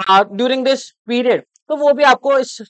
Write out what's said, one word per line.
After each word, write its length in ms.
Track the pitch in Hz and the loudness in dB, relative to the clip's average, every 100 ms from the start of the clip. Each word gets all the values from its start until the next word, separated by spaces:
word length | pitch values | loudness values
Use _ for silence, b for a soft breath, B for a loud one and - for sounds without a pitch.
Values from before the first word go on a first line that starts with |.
| 190 | 2
आ, 100 | 190 | 2
during 400 | 202 202 247 262 | 2 -2 -2 -2
this 200 | 254 262 - _ - | -2 -2 -6 _ -6
period, 300 | 240 247 220 - _ - | -2 0 -2 -4 _ -8
तो 80 | 294 | -2
वो 160 | 294 | 0
भी 100 | 277 | 2
आपको 360 | 285 254 277 277 | 2 2 0 -2
इस 200 | 254 - | -2 -10